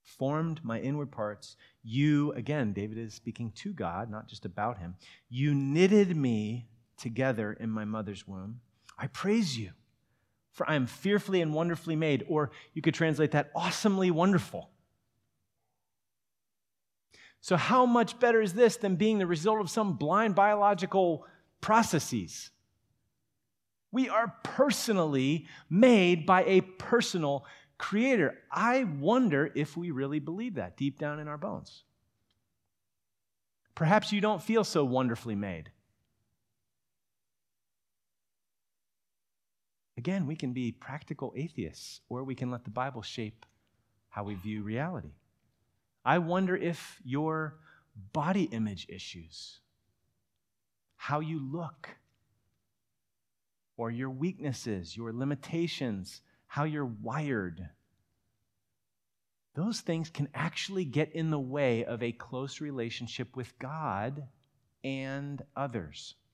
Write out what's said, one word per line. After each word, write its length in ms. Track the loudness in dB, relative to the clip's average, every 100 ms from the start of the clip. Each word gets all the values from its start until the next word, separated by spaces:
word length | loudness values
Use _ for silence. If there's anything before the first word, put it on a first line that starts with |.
"Formed 640 | -20 -6 -2 -2 -4 -6 -8
my 140 | -6
inward 320 | -4 -4 -6
parts. 440 | -6 -8 -8 -18 -20 -20 _
You," 480 | -4 2 4 4 2
again, 420 | -2 -4 -2 -2
David 240 | -2 -6 -8
is 160 | -10
speaking 380 | -10 -12 -8 -10 -8
to 160 | -10
God, 360 | -6 -4 -4 -8
not 180 | -10 -12
just 160 | -12
about 360 | -10 -4 -4 -4
him. 160 | -10 -12 -20 -20 _
"You 240 | -2 2
knitted 640 | 2 2 4 6 8 6 2
me 500 | 2 2 0 -6 -10 _ _ -12
together 560 | -8 -2 0 0 -4
in 160 | -4 -4
my 160 | -4 -4
mother's 420 | -6 -6 -10 -12
womb. 340 | -12 -12 -14 _ _ -20 -10
I 100 | -10
praise 500 | -4 0 2 2 -2
you, 140 | -8 -12 _ _ _ _ _ _ _
for 180 | -6 0
I 60 | 0
am 100 | 0
fearfully 560 | -2 0 0 2 0
and 120 | 2
wonderfully 420 | 0 0 -2 -2 0
made." 280 | 2 2 2
Or 220 | 0 0 -6 -12
you 80 | -2
could 120 | 0
translate 380 | 2 2 4 4
that, 200 | 2 0 -2
"awesomely 560 | -2 0 2 4 4
wonderful." 580 | 4 4 4 0 -12 -14 _ _ _ _ _ _ _ _ _ _ _ _ _ _ _ _ _ _ _ _ _ _ _ _ -20 -20 _
So 160 | 0 2
how 280 | 4 6 6
much 340 | 4 2 2
better 200 | 4 6
is 140 | 4
this 240 | 6 4 6
than 180 | 0 4
being 220 | 4 4
the 100 | 2
result 320 | 2 2 2
of 100 | 0
some 280 | 0 0 0
blind 380 | 2 2 4 6
biological 920 | 6 6 4 2 2 2 4 2 -6 _ _ _
processes? 920 | 4 4 6 0 0 -4 -4 -12 -16 _ _ _ _ _ _ _ _ _ _ _ _ _ _
We 160 | -2 2
are 320 | 2 0 -4
personally 1040 | -8 2 4 4 2 2 4 2 2 0 -2 -20 0
made 560 | 6 10 10 8 4 6
by 200 | 4 8
a 160 | 4
personal 840 | 4 -12 0 2 2 0 0 -2 -6 -20 _ _
creator. 600 | -4 0 2 4 2 -2 _
I 360 | 0 2 2 0
wonder 680 | 0 2 4 4 4 2 -2
if 200 | -4 -4
we 160 | -4
really 280 | -4 -2 -4
believe 360 | -6 -8 -6 -6
that 220 | -8 -4
deep 220 | -4 -2
down 200 | -8 -6
in 80 | -10
our 100 | -8
bones. 460 | -8 -8 -12 -20 _ _ _ _ _ _ _ _ _ _ _ _ _ _ _ _ _ _ _ -2
Perhaps 380 | 4 4 4
you 80 | 0
don't 200 | 2 0
feel 220 | 2 2
so 220 | 4 2 2
wonderfully 500 | 2 0 -2 -4 -4
made. 360 | -4 -8 -14 _ _ _ _ _ _ _ _ _ _ _ _ _ _ _ _ _ _ _ _ _ _ _ _ _ _ _ _ _ _ _ _ _ _ _ _ _ _ _ _ _ _ -6
Again, 300 | -2 -2 -2
we 100 | -4
can 180 | -4
be 180 | -4 -4
practical 640 | -6 -14 -14 -12 -10 -8 -8
atheists, 680 | -8 -8 -10 -12 -18 -18 _
or 140 | -10
we 100 | -8 -6
can 140 | -6
let 140 | -8
the 80 | -8
Bible 320 | -6 -6 -6
shape 420 | -12 -10 -10 -12 -20 _ _ _ _ _ _
how 140 | -10
we 100 | -8
view 300 | -8 -8 -8
reality. 500 | -6 -4 -4 -8 -12 -20 _ _ _ _ _ _ _ _
I 140 | 2 4
wonder 380 | 4 0 0 0
if 440 | -2 -4 -12 -16 -6
your 540 | -2 -2 -2 -6 -10 _ _ _ -20 -8
body 340 | -4 0 0 0
image 420 | -2 -4 -6 -12
issues, 720 | -14 -14 -16 -18 -18 -18 -20 _ _ _ _ _ _ _ _ _ _ _ _ _ _
how 240 | -4 -4
you 200 | -2 -6
look, 500 | -6 -8 -10 -14 -20 -20 _ _ _ _ _ _ _ _ _ _ _ _ _ _ _ _ _ -8
or 140 | -6
your 180 | -4 -6
weaknesses, 880 | -4 -4 -4 -8 -6 -4 -6 -6 -10
your 160 | -8
limitations, 1080 | -4 -4 -4 -4 -4 -2 -2 -4 -4 -8 -16 _ _ _
how 160 | -4
you're 220 | -2 -2 -6
wired, 840 | -6 -6 -6 -2 -4 -4 -8 -14 _ _ _ _ _ _ _ _ _ _ _ _ _ _ _ _ _ _
those 280 | -4 -4 -4
things 280 | -4 -4 -4
can 180 | -6 -6
actually 520 | -4 -4 -4 -6 -4 -2
get 260 | 0 0
in 160 | -2 -2
the 100 | -2
way 460 | -2 0 2 2 -2
of 160 | -4
a 80 | -4
close 480 | -6 -10 -8 -8 -8
relationship 760 | -8 -6 -6 -6 -10 -8 -10 -10
with 220 | -12 _
God 680 | -10 -6 -4 -2 -4 -6 -14 _ _ _ _ _
and 580 | -8 -6 -6 -8 -8 -10 -10 -6
others. 600 | -4 -4 -8 -14 -18 -20 _